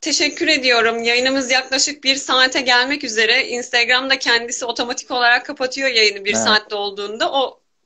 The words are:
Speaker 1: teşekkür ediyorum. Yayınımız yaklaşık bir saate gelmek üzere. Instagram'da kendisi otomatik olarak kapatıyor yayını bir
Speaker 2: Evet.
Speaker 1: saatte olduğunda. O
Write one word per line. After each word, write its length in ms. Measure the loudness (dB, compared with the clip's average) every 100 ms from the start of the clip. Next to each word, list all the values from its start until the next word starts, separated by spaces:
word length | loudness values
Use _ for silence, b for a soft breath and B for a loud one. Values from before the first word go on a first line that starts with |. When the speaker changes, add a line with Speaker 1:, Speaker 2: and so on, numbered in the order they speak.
Speaker 1:
teşekkür 480 | -4 0 0 0 0
ediyorum. 540 | 2 2 4 2 0
Yayınımız 480 | 0 2 2 0 0
yaklaşık 540 | -2 0 -2 -2 -2
bir 120 | -2 -2
saate 440 | 0 2 2 2
gelmek 440 | 2 2 2 -2
üzere. 440 | -4 0 2 2 0
Instagram'da 720 | -6 -2 0 2 2 2 0
kendisi 460 | 2 0 0 -6
otomatik 460 | -6 -4 -6 -6 -6
olarak 360 | 0 2 2 0
kapatıyor 420 | -6 -4 -2 0
yayını 360 | 2 2 0
bir 100 | -2
Speaker 2:
Evet. 100 | 0
Speaker 1:
saatte 300 | 2 0 0
olduğunda. 580 | -6 -6 -6 -8 -4 -2
O 280 | 0 -2 -6 _ _